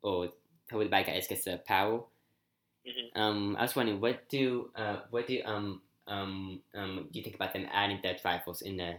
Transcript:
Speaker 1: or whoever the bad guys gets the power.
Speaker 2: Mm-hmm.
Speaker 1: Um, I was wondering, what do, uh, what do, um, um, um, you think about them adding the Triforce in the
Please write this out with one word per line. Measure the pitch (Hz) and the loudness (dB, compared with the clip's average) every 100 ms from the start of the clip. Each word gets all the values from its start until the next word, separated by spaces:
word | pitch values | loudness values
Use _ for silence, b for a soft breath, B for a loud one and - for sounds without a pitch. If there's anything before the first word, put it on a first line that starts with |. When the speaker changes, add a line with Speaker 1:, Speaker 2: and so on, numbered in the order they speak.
Speaker 1:
or | 104 90 87 - _ _ - | 0 0 0 -6 _ _ -4
whoever | 110 | 0
the | 104 | 4
bad | 98 95 | 4 4
guys | 92 - | 0 0
gets | 98 | -2
the | 92 87 - | -2 -4 2
power. | 95 104 117 - _ _ _ _ _ _ _ 127 | 4 4 2 -4 _ _ _ _ _ _ _ -12
Speaker 2:
Mm-hmm. | 127 117 - | -8 -4 2
Speaker 1:
Um, | 107 104 101 101 | 4 4 2 2
I | |
was | 120 135 | 2 4
wondering, | 113 101 | 2 4
what | 117 - - | 2 0 -2
do, | 139 131 123 - | 2 2 2 -4
uh, | - 104 101 - | -4 -2 -2 -2
what | 120 117 | -2 0
do, | 127 | -2
um, | - 104 101 92 _ _ - | 0 -2 -2 -6 _ _ -6
um, | 101 98 95 95 92 - | -4 -4 -4 -6 -10 -12
um, | 101 95 92 - | -8 -6 -6 -8
you | 113 | -10
think | - - | -8 -4
about | 95 | -4
them | 98 95 | -2 -2
adding | 101 101 98 | 2 2 2
the | 92 | 0
Triforce | 90 92 85 - 87 | 0 0 0 -2 -8
in | 98 95 | -6 -4
the | 87 | -4